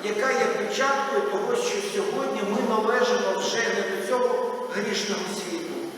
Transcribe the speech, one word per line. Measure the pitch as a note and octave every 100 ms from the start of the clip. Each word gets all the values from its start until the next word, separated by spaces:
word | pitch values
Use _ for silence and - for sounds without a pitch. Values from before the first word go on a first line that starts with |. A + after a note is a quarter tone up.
яка | G#3 G#3 C4
є | B3 -
печаткою | - G#3 - C#4 - - - -
того, | G3 A#3+ A#3
що | - G3+ G3 G#3
сьогодні | F#3 B3+ C4+ G#3+ G3+
ми | G#3+ B3
належимо | A3 - B3 B3 G#3 G3 F#3+
вже | - A3
не | A3+ G3+ G3 G3
до | G3
цього | B3 B3 B3 A#3 - B3 -
грішного | G#3 G3+ G#3 G3 F3+ G3+
світу | F3+ E3 E3+ F3 E4+